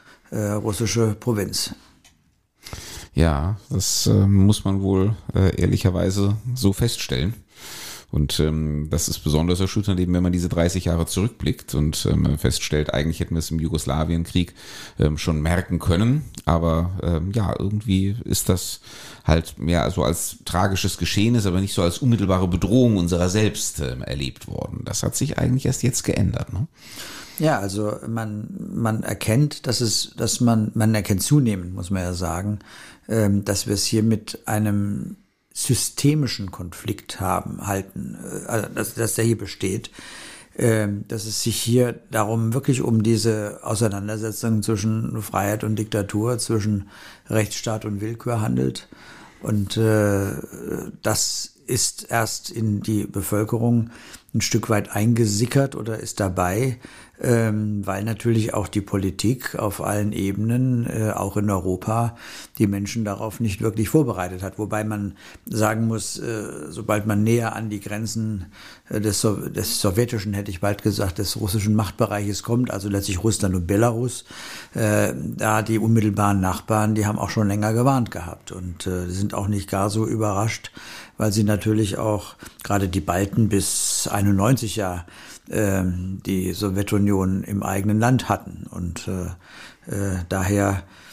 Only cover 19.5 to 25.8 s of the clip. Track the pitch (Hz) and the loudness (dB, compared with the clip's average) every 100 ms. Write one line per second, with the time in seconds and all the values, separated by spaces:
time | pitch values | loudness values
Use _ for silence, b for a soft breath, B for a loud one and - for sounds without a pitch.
19.5 | - 76 85 60 90 64 85 - - - | -4 0 2 2 2 0 0 -4 -8 -4
20.5 | 87 98 95 98 - 85 101 110 120 101 | 0 2 2 0 -2 0 2 4 4 2
21.5 | 90 98 - 87 - 131 113 98 92 92 | 2 0 2 0 2 4 4 4 2 2
22.5 | 90 92 127 120 101 85 87 90 104 104 | 2 4 6 6 4 2 2 2 4 2
23.5 | - - - 65 62 - 69 67 - - | 0 -6 -4 -4 -4 -6 -4 -4 -6 -10
24.5 | - - - - - - - 139 - 123 | -8 -8 -8 -6 -4 -2 -2 -2 0 0
25.5 | 131 135 135 | 2 0 0